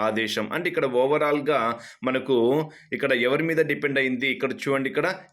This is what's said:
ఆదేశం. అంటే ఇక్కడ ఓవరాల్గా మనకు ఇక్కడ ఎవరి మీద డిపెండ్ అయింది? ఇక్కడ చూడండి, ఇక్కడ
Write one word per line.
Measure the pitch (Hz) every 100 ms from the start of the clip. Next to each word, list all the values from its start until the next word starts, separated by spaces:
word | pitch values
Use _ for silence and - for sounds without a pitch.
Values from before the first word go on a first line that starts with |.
ఆదేశం. | 107 107 110 110 104
అంటే | 160 175
ఇక్కడ | - 139
ఓవరాల్గా | 123 131 147 147 147 135 143 113 117 - -
మనకు | 127 131 127 127 117 143 156 - -
ఇక్కడ | 127 139
ఎవరి | 127 123 143
మీద | 165 160
డిపెండ్ | 151 143 143 139
అయింది? | 131 127 135
ఇక్కడ | 117 135
చూడండి, | 120 - 139 135
ఇక్కడ | - 165 185 -